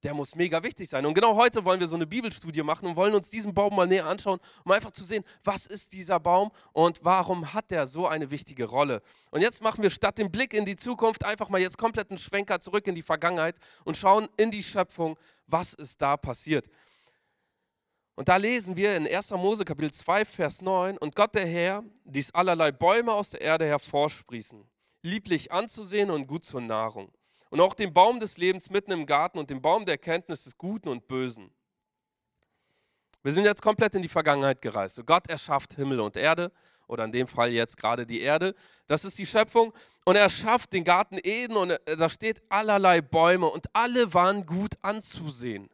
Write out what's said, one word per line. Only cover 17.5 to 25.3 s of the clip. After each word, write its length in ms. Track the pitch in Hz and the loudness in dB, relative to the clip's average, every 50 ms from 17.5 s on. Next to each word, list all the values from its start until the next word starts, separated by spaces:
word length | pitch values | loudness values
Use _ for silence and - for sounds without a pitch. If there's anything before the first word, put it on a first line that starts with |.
| _ _ _ _ _ _ _ _ _ _ _ _ _ | _ _ _ _ _ _ _ _ _ _ _ _ _
Und 140 | - 135 139 | -6 2 4
da 80 | 180 190 | 4 4
lesen 380 | 202 220 247 247 208 175 185 | 4 2 0 0 -2 -6 -4
wir 200 | 165 196 208 202 | -2 0 0 0
in 100 | 175 156 | 0 -2
erster 320 | - - 190 202 - 208 185 | -2 -2 -2 -4 -4 -6 -2
Mose 260 | 180 196 214 214 196 | 0 0 0 0 -2
Kapitel 280 | 160 160 143 151 151 | -6 -4 -4 -4 -6
zwei, 340 | - - - - 175 202 214 | -6 -8 -2 0 0 0 0
Vers 380 | - - - 175 147 - - 190 | -2 -4 -4 -4 -4 -4 -6 -4
neun, 340 | 190 190 185 180 185 196 - | -2 0 0 0 -2 -4 -6
„Und 180 | - 151 - | -8 -6 0
Gott 200 | - 208 214 _ | 0 0 2 _
der 100 | 214 190 | -2 -2
Herr 380 | 170 165 175 170 180 196 202 226 220 _ _ _ | 0 -2 0 0 0 -2 -4 -8 -14 _ _ _
ließ 260 | - 135 139 139 - | -8 -6 -6 -6 -4
allerlei 400 | - 175 180 185 175 165 160 151 | 0 0 2 2 4 2 2 0
Bäume 420 | 135 127 165 170 196 233 240 233 220 | 2 2 4 4 4 4 2 2 0
aus 160 | 208 202 - | 0 -2 -6
der 120 | - - | -8 -6
Erde 240 | - 156 156 160 160 | 0 0 2 2 2
hervorsprießen, 1000 | 151 147 143 - - - 143 147 151 - - - _ 120 117 107 - - 107 101 _ _ _ _ _ _ _ _ | 0 0 0 -2 -2 0 0 0 0 -2 -6 -16 _ -14 -14 -14 -14 -18 -20 -20 _ _ _ _ _ _ _ _
lieblich 480 | 165 190 220 202 208 | -8 -8 -8 -2 -2